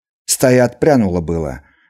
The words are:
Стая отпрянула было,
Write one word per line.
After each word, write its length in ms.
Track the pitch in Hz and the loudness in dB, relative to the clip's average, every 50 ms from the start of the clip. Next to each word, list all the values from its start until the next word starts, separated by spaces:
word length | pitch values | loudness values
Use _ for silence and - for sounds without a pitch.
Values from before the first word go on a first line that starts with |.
| _ _ _ _ _ | _ _ _ _ _
Стая 380 | - - - - 127 127 127 123 | -8 -4 0 2 2 4 4 2
отпрянула 560 | 117 - - - 160 143 123 107 92 87 90 | 0 -2 0 0 2 2 2 2 0 -2 -4
было, 420 | 80 80 85 82 78 69 64 69 - _ _ _ _ | -4 -4 -6 -6 -6 -8 -10 -12 -16 _ _ _ _